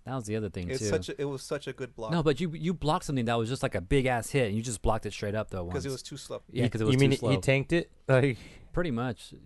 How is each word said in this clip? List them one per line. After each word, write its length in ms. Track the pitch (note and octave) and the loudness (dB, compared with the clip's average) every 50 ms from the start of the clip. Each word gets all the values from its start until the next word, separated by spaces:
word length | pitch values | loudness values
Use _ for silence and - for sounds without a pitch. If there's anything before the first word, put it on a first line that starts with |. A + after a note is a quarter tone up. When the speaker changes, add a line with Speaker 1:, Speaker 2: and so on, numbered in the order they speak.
| - | -10
Speaker 1:
That 100 | A#2+ C3+ | -6 -6
was 100 | C3 G#2+ | -6 -4
the 100 | G#2 A2 | -2 -2
other 140 | A2 G#2+ F#2+ | -2 -2 -4
thing 200 | - F#2+ F2 F2+ | -4 -4 -4 -4
Speaker 2:
It's 100 | C3 - | -2 -2
Speaker 1:
too. 60 | A2 | 0
Speaker 2:
such 240 | G2+ G2 F#2 F2+ - | 0 0 0 -2 -4
a, 120 | - - | -6 -4
it 40 | C#3+ | -4
was 160 | C#3+ C#3 B2+ - | -4 -4 -6 -6
such 240 | - D3+ C#3 - | -6 -6 -6 -6
a 60 | C#3 B2+ | -8 -8
good 220 | - C3 B2 - | -8 -8 -10 -8
block. 160 | A#2 A2 A2 | -8 -6 -2
Speaker 1:
No, 100 | E3 E3+ D3 | 0 2 2
but 160 | D#3 C3+ A#2 | 2 2 0
you, 80 | F#3 D#3+ | -2 -4
you 220 | D#3+ D#3 D#3 F3+ F3+ | -4 -4 -4 -4 -2
blocked 320 | - - D3 D#3+ F3+ - | 0 0 0 0 0 0
something 200 | - C#3+ B2+ A2+ | -2 -2 0 2
that 100 | A2+ A#2 | 2 2
was 120 | A#2 A2+ A2+ | 2 2 0
just, 140 | C3 - C3+ | -2 -2 -2
like, 100 | C3+ - | -2 -2
a 40 | F#2+ | -2
big 240 | E2+ - C#3+ C#3 B2 | 0 2 2 4 4
ass 240 | B2+ B2 A#2 A2 - | 4 0 0 -2 0
hit, 160 | - C#3 A#2+ | 2 2 2
and 80 | G2 G2+ | 2 0
you 40 | A2 | -2
just 200 | A2+ B2+ A2 - | -2 -2 -6 0
blocked 240 | - A2+ A2+ A2 - | 0 2 2 2 -2
it 80 | G#2 - | -6 -6
straight 220 | - G#2+ G2+ G2+ | -4 -4 -2 -2
up 140 | A2 G#2 - | -2 -4 -4
though. 140 | - F#2 F2 | -6 -6 -6
Speaker 2:
'Cause 180 | E2+ - - - | -4 -4 -4 -4
it 40 | C#3 | -4
Speaker 1:
Once. 120 | C3 - | -6 -8
Speaker 2:
was 20 | - | -8
too 140 | - D3 | -12 -14
slow. 240 | C3+ - - A#2+ - - - | -14 -10 -10 -10 -12 -10 -6
Speaker 1:
Yeah, 120 | - B2+ B2+ | -2 0 0
Speaker 3:
You, 60 | A2+ | 0
Speaker 1:
'cause 120 | - A2 | 2 2
it 40 | A2 | 4
was 80 | - C3 | 4 6
Speaker 3:
you 60 | C3 | 6
Speaker 1:
too 80 | C#3 C3+ | 6 6
Speaker 3:
mean 80 | C3+ | 4
Speaker 1:
slow. 120 | - A#2+ A#2 | 2 2 2
Speaker 3:
he 60 | C3+ | 2
tanked 340 | A#2+ - C#3 C3+ C3+ C3 - E3 | 2 4 2 2 2 2 2 0
it? 180 | E3+ - - - - - | 0 0 -2 -12 -10 2
Like 300 | - C3 B2+ C3+ C#3 A2+ - - - - - - - - | 4 6 6 6 4 2 -2 -10 -18 -20 -20 -16 -6 -4
Speaker 1:
Pretty 180 | E3+ F3+ D#3+ | -2 0 0
much. 440 | A#2 A2+ B2+ B2+ G#2+ - - - - - - | 0 0 -2 -2 -4 -6 -12 -18 -18 -14 -10